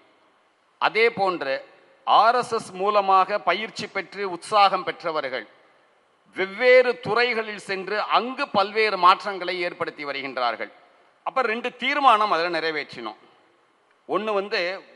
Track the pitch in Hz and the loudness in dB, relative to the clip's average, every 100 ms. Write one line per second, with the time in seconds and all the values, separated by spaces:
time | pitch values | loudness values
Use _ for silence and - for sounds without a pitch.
0 | _ _ _ _ _ _ _ _ 139 190 | _ _ _ _ _ _ _ _ -2 2
1 | 226 208 190 170 139 135 - - _ _ | 2 2 -2 -2 -4 -4 -8 -20 _ _
2 | - 147 220 247 - 226 - 185 202 208 | 2 6 6 2 0 -6 -8 -4 0 2
3 | 196 190 185 208 175 190 214 - 208 196 | 4 4 2 0 -2 -2 -4 -10 -8 -8
4 | 170 190 202 170 - 214 196 185 165 160 | -8 -8 -8 -8 0 4 4 4 -4 -6
5 | 170 156 139 123 107 _ _ _ _ _ | -6 -6 -4 -8 -10 _ _ _ _ _
6 | _ _ _ 147 190 196 247 254 247 240 | _ _ _ -6 -6 0 6 6 6 0
7 | 202 220 247 226 220 202 - 190 190 208 | -2 0 0 -2 -6 -10 -8 -8 -4 -6
8 | 147 165 233 254 285 208 202 208 214 190 | 0 0 0 -4 -2 0 0 0 0 4
9 | 180 190 208 190 175 185 175 175 165 156 | 4 4 0 -8 -6 -6 -6 -6 -8 -8
10 | 143 139 135 127 120 110 104 - _ _ | -10 -8 -8 -2 -2 -2 -8 -14 _ _
11 | _ _ - 262 233 226 247 - 254 294 | _ _ -4 -2 -2 -2 -6 -6 -4 2
12 | 269 214 214 165 175 165 160 151 139 131 | 4 4 2 0 0 -2 -4 -4 -8 -10
13 | 113 - _ _ _ _ _ _ _ _ | -12 -12 _ _ _ _ _ _ _ _
14 | - 170 220 202 202 208 175 185 - | -6 -4 -2 -4 -2 -4 -4 -6 -14